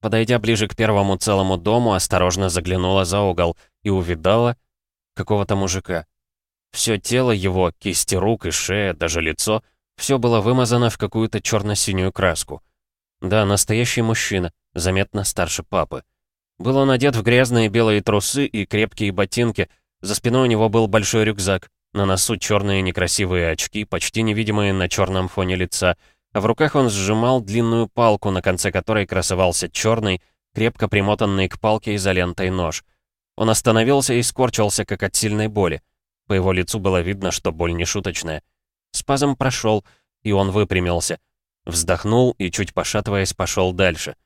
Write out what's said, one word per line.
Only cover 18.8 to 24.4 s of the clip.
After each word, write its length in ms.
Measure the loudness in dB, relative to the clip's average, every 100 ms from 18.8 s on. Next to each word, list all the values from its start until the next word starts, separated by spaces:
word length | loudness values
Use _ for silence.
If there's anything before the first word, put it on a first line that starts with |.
| -2 -2 -4
ботинки, 600 | -2 -2 0 -2 -2 -6 _ _ _
за 120 | -6
спиной 280 | -2 0 2
у 80 | 4
него 180 | 4 2
был 180 | 2 2
большой 380 | 2 2 0
рюкзак, 460 | 0 0 -2 -2 -4 _ _
на 100 | -2
носу 320 | 0 0 0 -4
черные 460 | 0 0 0 0
некрасивые 680 | -2 -2 -2 -2 -2 0 0
очки, 380 | -2 -6 -6 -6
почти 340 | -6 -4 -2
невидимые 540 | -2 0